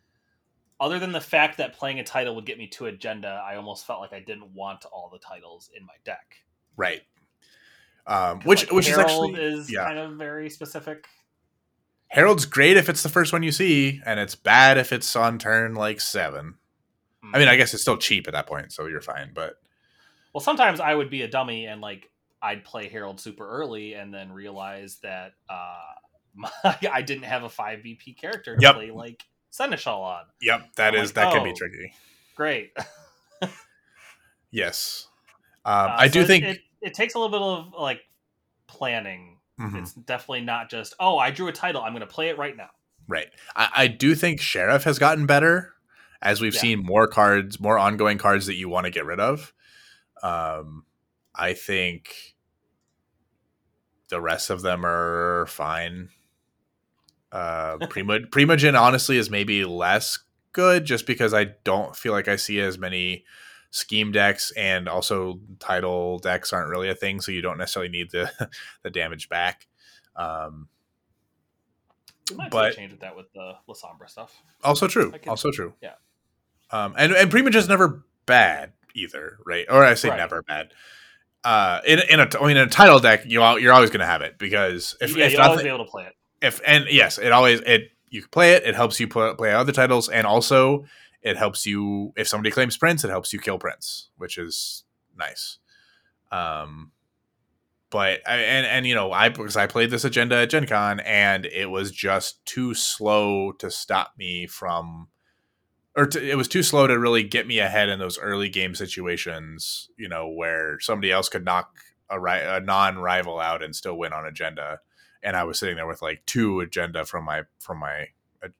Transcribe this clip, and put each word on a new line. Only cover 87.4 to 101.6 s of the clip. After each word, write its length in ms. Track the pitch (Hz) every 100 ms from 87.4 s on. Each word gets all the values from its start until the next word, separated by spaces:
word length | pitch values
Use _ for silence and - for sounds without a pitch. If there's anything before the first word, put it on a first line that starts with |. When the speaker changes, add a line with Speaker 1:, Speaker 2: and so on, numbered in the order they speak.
| 127 117 120
Speaker 2:
it, 240 | 113 - _ _
you 180 | 107 -
play 260 | 165 175
it, 100 | 180
it 100 | 113
helps 260 | 101 117 -
you 80 | 117
pl-, 280 | 117 110 -
play 180 | 110
other 180 | 107 131
titles, 380 | 135 127 123 -
and 160 | 113 107
also 580 | 117 - 135 131 143 143 - _ _
it 140 | 110 92
helps 280 | 104 101 104
you, 480 | 101 101 101 101 -
if 120 | 107
somebody 200 | 107 107
claims 260 | 127 123 -
Prince, 260 | 165 156
it 60 | 101
helps 240 | 92 -
you 60 | 101
kill 180 | - 92
Prince, 520 | 85 - - - - -
which 200 | 87 -
is 460 | 82 - - - _ _ _ -
nice. 400 | 78 - - - _ _ _ _ _ _ -
Um, 600 | 92 85 78 76 76 78 _ _ _ _ _ _ _ _ _ _
but 320 | 104 95 - -
I, 80 | 120
and, 280 | 110 135 123
and, 220 | 127 127
you 80 | 117
know, 160 | 95
I, 160 | 92 113
because 280 | 113 107 104
I 100 | 101
played 220 | 117 117
this 160 | 120 135
agenda 300 | 120 120 120
at 120 | 120
Gen 160 | 156 135
Con, 340 | 104 104 101
and 440 | 110 104 101 95 -
it 200 | 92